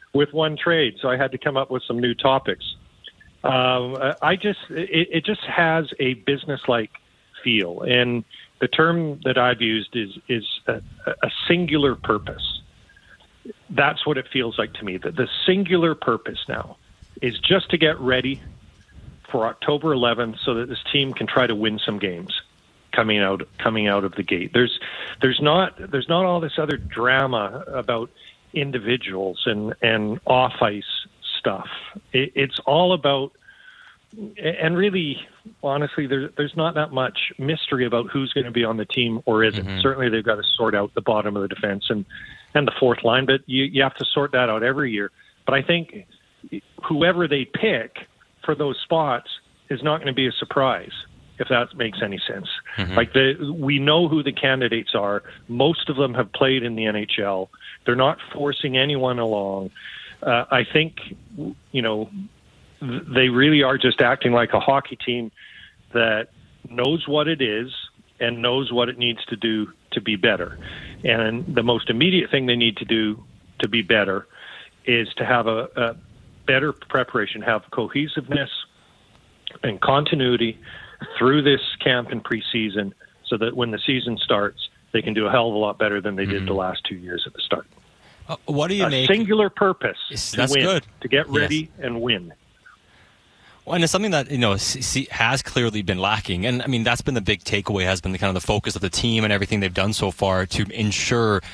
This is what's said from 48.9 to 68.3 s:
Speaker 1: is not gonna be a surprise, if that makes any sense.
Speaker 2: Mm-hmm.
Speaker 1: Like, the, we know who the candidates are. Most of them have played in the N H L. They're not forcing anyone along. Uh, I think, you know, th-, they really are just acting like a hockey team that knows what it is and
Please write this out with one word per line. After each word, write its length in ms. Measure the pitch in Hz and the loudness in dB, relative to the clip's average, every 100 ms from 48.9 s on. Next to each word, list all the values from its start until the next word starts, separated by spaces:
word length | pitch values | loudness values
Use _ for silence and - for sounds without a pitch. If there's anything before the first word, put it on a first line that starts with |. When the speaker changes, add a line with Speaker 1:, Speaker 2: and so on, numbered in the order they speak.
| 165 147 123 - - _ _ - | 2 2 -2 -4 -16 _ _ -8
Speaker 1:
is 140 | 127 | -4
not 160 | 151 156 | -2 0
gonna 140 | 147 | -2
be 160 | 131 127 | 0 0
a 40 | |
surprise, 600 | - 123 143 131 95 95 - - - - - | -2 -2 2 2 0 -6 -16 -18 -20 -12 -6
if 100 | 123 | 0
that 260 | 123 120 - | 0 0 -4
makes 220 | 110 95 | -6 -4
any 200 | 104 95 - | -6 -4 -6
sense. 180 | 104 85 - - - | -8 -8 -10 -8 -6
Speaker 2:
Mm-hmm. 180 | 90 | -2
Speaker 1:
Like, 180 | 101 117 | 0 2
the, 380 | 135 135 139 143 165 | 4 4 2 -4 -4
we 220 | 135 139 | 0 2
know 260 | 143 160 165 | 4 4 4
who 160 | 156 | 2
the 100 | 139 | 0
candidates 600 | - 135 131 120 113 - | 0 0 2 0 0 -2
are. 300 | 110 101 101 - - - | -2 0 -2 -6 -16 -6
Most 400 | 120 143 165 - | 0 2 2 -2
of 80 | 139 | 0
them 180 | 135 | 0
have 180 | 120 107 | 0 -2
played 300 | - 135 131 | 2 2 2
in 140 | 117 113 | 0 -2
the 100 | 110 | 0
N 80 | |
H 240 | 104 107 - | 0 -2 -2
L. 300 | 101 95 95 - - - | 0 -2 -4 -12 -20 -6
They're 120 | - 120 | 0 4
not 220 | 135 160 - | 4 2 -6
forcing 440 | 147 143 135 143 131 | -4 -4 -2 0 2
anyone 400 | 143 139 127 123 | 2 2 0 0
along. 520 | 113 104 98 98 95 - - - - - | 0 0 0 -4 -6 -10 -18 -18 -18 -6
Uh, 220 | 170 123 - | 0 0 2
I 140 | 127 | 0
think, 360 | 117 156 160 - - - - 180 - - _ | 2 0 0 -6 -16 -18 -16 -12 -10 -12 _
you 100 | 135 | -2
know, 260 | 113 107 107 101 101 _ _ _ - - | 0 -2 -4 -10 -14 _ _ _ -20 -12
th-, 220 | 135 117 87 | -8 -8 0
they 200 | 123 131 | 4 6
really 340 | 120 147 147 | 8 8 8
are 140 | 131 135 | 6 4
just 240 | 123 - | 4 4
acting 320 | 123 131 123 | 4 4 4
like 200 | 120 113 | 4 4
a 60 | 104 | 2
hockey 360 | - 139 - 123 | 4 2 0 -6
team 340 | - 120 113 - - - - _ _ | -4 -4 -4 -10 -20 -20 -20 _ _
that 360 | 120 113 107 113 - - _ - | 0 2 0 -4 -12 -20 _ -10
knows 360 | 120 131 160 147 | -2 0 0 0
what 220 | 151 151 | 0 0
it 140 | 156 | 0
is 300 | 117 107 127 - - _ _ - | -2 -2 -6 -10 -16 _ _ -4
and 200 | 120 | -2